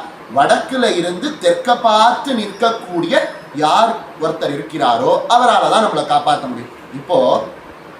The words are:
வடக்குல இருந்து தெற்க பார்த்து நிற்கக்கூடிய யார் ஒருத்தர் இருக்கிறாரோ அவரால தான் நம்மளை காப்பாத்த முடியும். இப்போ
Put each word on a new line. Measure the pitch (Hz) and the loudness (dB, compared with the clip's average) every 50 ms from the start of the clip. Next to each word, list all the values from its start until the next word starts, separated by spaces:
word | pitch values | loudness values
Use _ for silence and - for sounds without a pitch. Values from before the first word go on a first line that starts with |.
| - - - - - - 110 | -4 -10 -16 -18 -18 -4 0
வடக்குல | - - - - - - - 254 254 240 220 175 | 2 4 4 2 2 0 -2 -2 0 0 0 0
இருந்து | 175 170 175 180 180 - 302 - - | 0 -2 -4 -4 -6 -6 -8 -8 0
தெற்க | - 175 262 - - 240 240 247 | 2 2 2 2 2 0 0 2
பார்த்து | - 226 214 233 - 240 247 320 311 285 262 | 2 4 4 6 6 4 4 2 -2 -4 -4
நிற்கக்கூடிய | 220 208 196 - - 240 226 226 - - - 180 170 151 170 240 302 - - - - - - - | -4 -4 -6 -4 -2 0 0 0 -2 -6 -6 -4 -4 -2 0 0 0 0 -2 -6 -12 -16 -12 -6
யார் | 139 151 151 170 190 226 226 226 - - - - - | -2 0 2 4 4 2 2 0 -4 -10 -14 -10 -6
ஒருத்தர் | 156 | -6
இருக்கிறாரோ | 160 156 - 175 147 143 143 - - 156 151 139 123 120 117 131 - - - - - | -4 -4 -4 -4 -4 -4 -6 -8 -8 -4 -2 0 2 2 2 2 2 0 0 2 2
அவரால | 226 240 247 240 214 196 - - | 4 4 4 4 4 2 2 2
தான் | 175 214 - | 2 2 2
நம்மளை | - | 2
காப்பாத்த | 156 151 147 - 147 147 - 156 147 139 - 127 | 0 -2 -2 0 0 0 2 2 0 0 -2 -6
முடியும். | 123 120 117 - - - - - - | -8 -10 -12 -14 -16 -20 -20 -16 -16
இப்போ | 139 139 - 180 139 123 - - - - - - - - - - - - - - | -14 -6 -2 0 2 2 2 2 0 -2 -6 -12 -16 -20 -20 -20 -20 -20 -20 -20